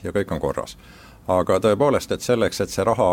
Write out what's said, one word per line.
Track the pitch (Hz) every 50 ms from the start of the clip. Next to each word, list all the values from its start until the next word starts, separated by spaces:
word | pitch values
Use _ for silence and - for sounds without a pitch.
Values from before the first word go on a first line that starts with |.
| -
ja | 95 85
kõik | 104 98 - 92
on | 76
korras. | 71 71 67 - - - - - - - - - - - - - - -
Aga | 92 92 87 - 98 95
tõepoolest, | 95 110 104 101 135 147 131 95 - - 101
et | 87
selleks, | - - 123 117 107 92 - -
et | 101 90
see | - - 98
raha | 107 117 120 113 92